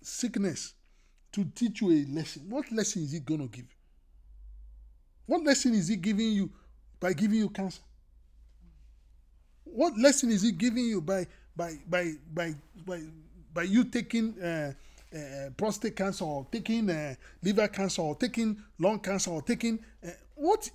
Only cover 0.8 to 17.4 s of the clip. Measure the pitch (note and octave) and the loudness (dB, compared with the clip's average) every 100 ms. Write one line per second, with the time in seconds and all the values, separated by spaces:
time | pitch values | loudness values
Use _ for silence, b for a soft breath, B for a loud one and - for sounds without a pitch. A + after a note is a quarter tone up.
0.8 | _ _ _ _ _ G#3 F3 - A#3+ G3 | _ _ _ _ _ -4 -4 0 -2 2
1.8 | F#3+ D#3 C#3 D#3 D3+ D3 F3 C4+ - A3 | 4 4 2 -4 -6 -10 -6 -6 -4 -2
2.8 | G3 F3+ D3 D#3+ C3+ D#3 B2+ B2 A#2+ - | -2 -2 -4 -6 -4 -4 -4 -10 -18 -20
3.8 | _ - _ - - - - - - - | _ -20 _ -20 -20 -20 -20 -20 -20 -20
4.8 | - - _ _ - F4 D4+ C#4 B3+ A3 | -20 -20 _ _ -2 2 4 4 4 2
5.8 | E3 G#3 G3 G#3 A3+ G#3 F3 b b - | 2 0 0 0 2 2 0 b b -20
6.8 | - - F3+ D#3+ G#3 A3 G3+ G3 F#3+ - | -20 -4 -2 2 2 4 2 -2 -6 -8
7.8 | - - - - - - - - F3 - | -18 -20 -20 -20 -20 -20 -20 -20 -20 -20
8.8 | - - - - _ - _ _ - A3+ | -20 -20 -20 -20 _ -20 _ _ -8 2
9.8 | E4 A3 C#4 - A#3+ G#3 A3+ E3 A#3+ A#3 | 2 6 6 6 2 4 2 2 0 2
10.8 | A#3 G3+ D#3 F#3+ E3+ b b - E3+ D3+ | 0 0 0 -2 -2 b b -8 -6 -8
11.8 | E3+ F3+ E3+ D3+ E3 D#3+ E3+ C#3+ - F3+ | -2 0 0 -6 -8 -4 -4 -6 -14 -14
12.8 | F#3 F3 D#3+ D#3+ - - - E3+ F3+ A3 | -8 -8 -10 -16 -20 -20 -8 -4 4 4
13.8 | B3 B3 A#3 A#3 A3+ G#3+ F3 D#3+ D3 C3+ | 4 0 -2 0 0 -2 -4 -2 -4 -8
14.8 | b b - D#3+ C#3+ C#3 C#3 - G#3 G3 | b b -16 -14 -12 -10 -10 -2 -2 -2
15.8 | A3 - F#3+ F#3+ E3 C#3+ C3+ A#3 F#3 A3+ | -4 -2 -2 -2 -4 -4 -4 -4 0 2
16.8 | G#3 D#3 D3 C3 B B | 2 0 -4 -8 B B